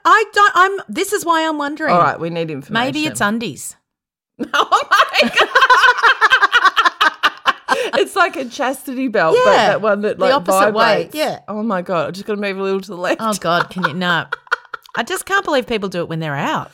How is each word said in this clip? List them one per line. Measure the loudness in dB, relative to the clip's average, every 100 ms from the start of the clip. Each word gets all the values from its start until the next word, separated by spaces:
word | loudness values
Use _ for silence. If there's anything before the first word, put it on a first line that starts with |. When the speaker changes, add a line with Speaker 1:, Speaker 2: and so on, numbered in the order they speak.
| 4
Speaker 1:
I | 4 4
don't, | 2 4 4
I'm, | 2 0 -6
this | -6 -4
is | -2 0
why | 0 0
I'm | -2
wondering. | -4 -4 0
Speaker 2:
All | 2
right, | 2 0
we | -6
need | -6 -6
information. | -8 -6
Speaker 1:
Maybe | -4 -2 -2 -4
it's | -2
undies. | -2 -2 -6 -10 -14 -18 _ _ _ _ _ -12
Speaker 2:
<laughs> | -4
Oh | -2 2 0 2
my | 2 2 0 0
God. | 0 2
<laughs> | 4 4 6 4 4 2 4 4 4 2 2 2 2 0 2 0 0 -2 -2 -4 -4 -2 -2 0 0
It's | 0 2
like | 0 -2
a | -8
chastity | -4 -4 -4 -8 -6 -2
belt, | 2 4 4
but | 4
Speaker 1:
Yeah. | 4 4
Speaker 2:
that | 2
one | 0 0
that, | -2 0
Speaker 1:
The | 2
Speaker 2:
like, |
Speaker 1:
opposite | 2 2 2 2
way, | 2 2 0 -2
Speaker 2:
vibrates. | -4
Speaker 1:
yeah. | -4 -4 -8
Speaker 2:
Oh | -6
my | -4 -4
God, | -2 -4 -4
I |
just | -6 -8
gotta | -6
move | -4 -4
a |
little | -2 -4
to | -6
the | -6
left. | -4 -2
Speaker 1:
Oh | -2 -2
God, | 0 0 -2
can | -4
you, | -6
no. | -4 -2 -2 -4 -10 -6 -8 -8 -20 -10 -8
I |
just | -6 -6 -2
can't | -2 0
believe | -2 -2
people | -4 -4
do | -6
it | -6
when | -6
they're | -6 -4
out. | -4 -6 -8